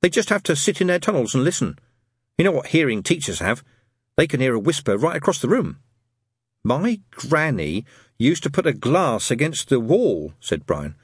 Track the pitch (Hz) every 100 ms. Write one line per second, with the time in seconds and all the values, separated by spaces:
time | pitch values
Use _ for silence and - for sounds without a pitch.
0 | 180 - 214 208 - 151 - 202 180 180
1 | - 196 113 131 135 180 107 71 _ _
2 | _ _ _ _ 180 156 - 160 151 110
3 | - 165 143 85 87 117 - _ _ _
4 | _ - 160 143 131 117 107 160 - 101
5 | 151 165 147 180 - 233 165 - _ _
6 | _ _ _ _ _ _ 104 127 208 220
7 | _ - - 156 156 117 76 87 - -
8 | _ _ 120 165 - 143 175 113 120 160
9 | 170 113 - 120 151 151 - 131 113 180
10 | 233 95 76 - - 80 71 78 73 76